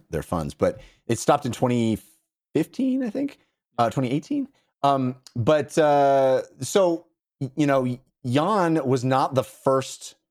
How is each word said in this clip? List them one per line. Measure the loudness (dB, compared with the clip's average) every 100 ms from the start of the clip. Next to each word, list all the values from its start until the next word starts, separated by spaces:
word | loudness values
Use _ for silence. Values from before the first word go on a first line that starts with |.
| -8
their | -8
funds. | -6 -6 -6
But | -4 -4 -4 -10 _ -6
it | -4
stopped | 0 0 -2
in |
twenty | -2 0 0 0 -2 -6 _ _ _ _
fifteen, | -4 -4 -4 -4 -2
I | -4
think, | -6 -8 -10 _ _ _ -2
uh, | -2
twenty | 0 -2
eighteen. | -2 -4 -6 -6 _ _ _
Um, | 0 0 0 -6 -10
but, | -4 0 0 0 2
uh, | 4 4 4 4 4 2 -2 -10
so, | -2 2 2 0 -6 _ _ -12
y-, | -8 -2
you | 0
know, | 2
y-, | 0 -6 _ _ -2
Jan | 0 2 2 2 0 0
was | 0
not | 2 0 0
the | -2
first | -4 -4 0 0 -2 -10 -18 -20 _